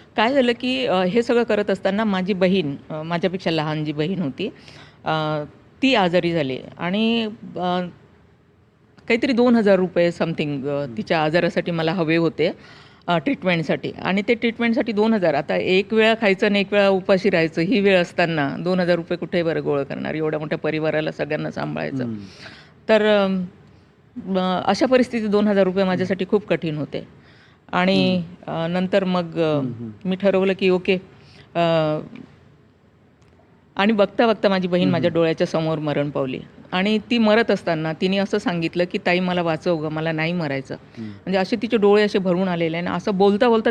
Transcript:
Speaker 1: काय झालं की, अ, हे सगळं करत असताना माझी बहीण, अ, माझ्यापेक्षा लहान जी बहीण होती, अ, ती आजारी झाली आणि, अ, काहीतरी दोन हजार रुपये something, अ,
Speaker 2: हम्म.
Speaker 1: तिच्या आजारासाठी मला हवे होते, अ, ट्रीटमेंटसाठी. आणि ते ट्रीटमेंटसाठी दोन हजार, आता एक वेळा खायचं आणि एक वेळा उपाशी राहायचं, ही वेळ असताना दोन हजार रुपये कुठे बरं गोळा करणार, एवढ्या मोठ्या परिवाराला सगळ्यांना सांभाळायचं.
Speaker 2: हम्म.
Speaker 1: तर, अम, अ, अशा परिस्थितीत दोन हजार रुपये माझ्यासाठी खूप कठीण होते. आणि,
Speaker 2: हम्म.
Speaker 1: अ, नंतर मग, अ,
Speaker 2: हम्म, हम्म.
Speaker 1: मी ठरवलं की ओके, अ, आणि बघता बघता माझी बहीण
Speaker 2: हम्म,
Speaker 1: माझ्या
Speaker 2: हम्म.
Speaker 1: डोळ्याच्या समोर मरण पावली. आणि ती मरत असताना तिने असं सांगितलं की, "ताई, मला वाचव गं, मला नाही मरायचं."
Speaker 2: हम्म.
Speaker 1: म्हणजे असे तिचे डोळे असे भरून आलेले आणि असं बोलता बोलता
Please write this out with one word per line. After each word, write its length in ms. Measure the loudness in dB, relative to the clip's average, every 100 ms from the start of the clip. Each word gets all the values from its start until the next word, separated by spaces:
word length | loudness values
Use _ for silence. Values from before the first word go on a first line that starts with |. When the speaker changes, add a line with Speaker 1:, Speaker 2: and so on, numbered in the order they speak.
| -8 0
Speaker 1:
काय 160 | 2
झालं 180 | 2 2 0
की, 260 | -4 -4 0
अ, 100 | 0
हे 280 | 2 0
सगळं 200 | 2 0
करत 260 | 2 0 0
असताना 340 | -2 0 0
माझी 300 | 0 0 -2
बहीण, 420 | 0 2 2 0 -6 -10
अ, 120 | -10
माझ्यापेक्षा 500 | -6 -2 -2 -2 -2
लहान 340 | -2 -2 -2 -4
जी 60 |
बहीण 280 | -4 -4 -2
होती, 300 | -4 -6 -8 -10 -20 -20 -20 -10 -4
अ, 380 | -2 -2 -4 -6 -14 -20 _
ती 140 | 0 2
आजारी 360 | 4 2 0
झाली 260 | 0 -2 -4 -10 -8
आणि, 520 | -4 -2 0 -2 -4 -10 -14 -6
अ, 260 | -2 -2 -4 -12 -20 _ _ _ _ _ _ _ _ _ -2
काहीतरी 240 | 0 2
दोन 240 | 4 4 6
हजार 200 | 6 4
रुपये 340 | 4 2 0
something, 580 | 0 -2 -2 -4 -4 -4
अ, 160 | -4
Speaker 2:
हम्म. 140 | -6 -8
Speaker 1:
तिच्या 260 | -2 0
आजारासाठी 480 | 2 2 2 0 -2
मला 220 | -2 0
हवे 220 | 0 2 2
होते, 360 | 2 0 -2 -2 -14 -20 -20 -12 -2
अ, 100 | -2
ट्रीटमेंटसाठी. 760 | 0 -2 0 -2 0 -4 -4
आणि 300 | -6 -2 -2 0
ते 60 |
ट्रीटमेंटसाठी 580 | 0 0 -2 -2 0 -2
दोन 220 | 0 2
हजार, 200 | 2 2
आता 220 | 0 -2 -2
एक 380 | 2 2 2
वेळा 200 | 2 2 4
खायचं 240 | 2 2 2
आणि 140 | 0
एक 140 | 2
वेळा 160 | 2 4
उपाशी 400 | 2 2 2 2
राहायचं, 320 | 2 0 0
ही 180 | 0 2
वेळ 220 | 4 2
असताना 540 | 2 0 0 0 -2 -4
दोन 200 | -2 0
हजार 160 | 2 0
रुपये 220 | -2 -6
कुठे 260 | -4 -2
बरं 200 | -2 -2
गोळा 200 | -2 -2
करणार, 300 | -4 -6 -6
एवढ्या 260 | -4 -2 -4
मोठ्या 180 | -4 -4
परिवाराला 540 | -2 -2 -2 -2 -4
सगळ्यांना 400 | -6 -6 -4 -6
सांभाळायचं. 520 | -6 -6 -6 -6 -6
Speaker 2:
हम्म. 140 | -6 -8 -12 -18 -20 -20 -20 -14 0
Speaker 1:
तर, 160 | 2 4
अम, 400 | 2 2 -2 -6 -12 -20 -20 _ _ _ -14 -4 -2
अ, 220 | 0 0 0
अशा 200 | 0 4
परिस्थितीत 440 | 4 2 -2 0
दोन 180 | 2 4
हजार 160 | 4
रुपये 200 | 2 2
माझ्यासाठी 420 | 0 0 -2 -2 0
खूप 200 | 0 0
कठीण 320 | -2 -2 -6
होते. 300 | -6 -8 -10 -20 -20 -20 _ _ -6
आणि, 460 | 0 2 2 2 0
Speaker 2:
हम्म. 480 | -4 -12 -10 -6 -4
Speaker 1:
अ, 20 |
नंतर 360 | -2 0 0
मग, 360 | 2 0 -2 -2
अ, 180 | 0 0
Speaker 2:
हम्म, 160 | -2
हम्म. 360 | -6 -12 -8 -6
Speaker 1:
मी 60 | 0
ठरवलं 380 | 2 2 0 2
की 100 | 2
ओके, 280 | 2 0 -2 -4 -20 -20 -20 -8 -2
अ, 60 | 2 2 0 -2 -6 -16 -20 -20 -20 _ _ _ _ _ _ _ _ _ _ _ _ 0
आणि 180 | 2
बघता 340 | 4 2 4 2
बघता 220 | 4 2
माझी 180 | 2 0
बहीण 160 | 2
Speaker 2:
हम्म, 80 | 2
Speaker 1:
माझ्या 180 | 2 2
Speaker 2:
हम्म. 100 | 2
Speaker 1:
डोळ्याच्या 280 | 0 0 -2
समोर 320 | 0 -2 -2
मरण 300 | -2 -2 -2
पावली. 300 | -4 -4 -6 -12 -20 -6
आणि 260 | -2 0 -2
ती 200 | 0 2
मरत 340 | 4 4 4
असताना 420 | 0 0 -2 -4
तिने 240 | -2 0 0
असं 200 | 0 -2
सांगितलं 460 | -2 -2 -2 -2 -2
की, 60 | -2 0
"ताई, 140 | 0
मला 220 | 0 0
वाचव 360 | -2 -2 -2 -2
गं, 140 | -2
मला 200 | -4 -4
नाही 220 | -2 -2
मरायचं." 420 | -2 -4 -4 -8 -14
Speaker 2:
हम्म. 340 | -14 -14 -14
Speaker 1:
म्हणजे 300 | -12 -2 0
असे 160 | 0 -2
तिचे 220 | 0 2
डोळे 260 | 4 6
असे 160 | 4 0
भरून 280 | 0 0 0
आलेले 300 | 0 -2 -2
आणि 100 | -4
असं 300 | -4 -2 4
बोलता 320 | 4 6 4
बोलता 200 | 4 2